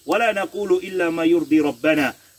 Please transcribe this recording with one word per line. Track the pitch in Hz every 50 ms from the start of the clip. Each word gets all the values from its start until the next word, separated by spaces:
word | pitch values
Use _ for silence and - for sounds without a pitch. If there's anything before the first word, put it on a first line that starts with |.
| _
"Wa | 139 175
la | 220 233 220 202
naqulu | 196 190 - - 202 202 - 180 180
illa | - 196 185 180 170 170 165
ma | 165 165
yurdi | 165 170 170 156 135 156 156
rabbana." | 147 147 - 117 - 156 156 151 139 120 - - _ _ _